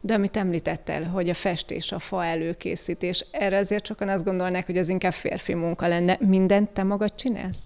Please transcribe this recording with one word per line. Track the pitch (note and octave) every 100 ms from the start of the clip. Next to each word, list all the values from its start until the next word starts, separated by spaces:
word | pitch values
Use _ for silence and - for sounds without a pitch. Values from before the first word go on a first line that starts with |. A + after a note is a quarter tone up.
De | G3
amit | A3 G3 G#3+
említettél, | F#3+ E3+ D#3+ D#3+ - D3+
hogy | E3 F#3+ F3
a |
festés, | E3+ G3+ E3 - - D#3+
a | F#3
fa | - F#3+
előkészítés, | E3+ E3 E3 F3+ F#3 F3 - E3+ F3+ F3+ -
erre | - G3+ G3
azért | G3 G#3 -
sokan | G#3+ G3
azt | G3
gondolnák, | F3+ F#3 F3+ F3+ F3
hogy | F3+
ez | E3+
inkább | F#3 F#3
férfi | F3 - F3 -
munka | F3 E3+ E3+ F3
lenne. | E3+ F3 -
Mindent | G3+ F#3+ F#3+ G3+ G#3
te | -
magad | F#3+ G3+ G#3
csinálsz? | - C4 A3 F#3 F#3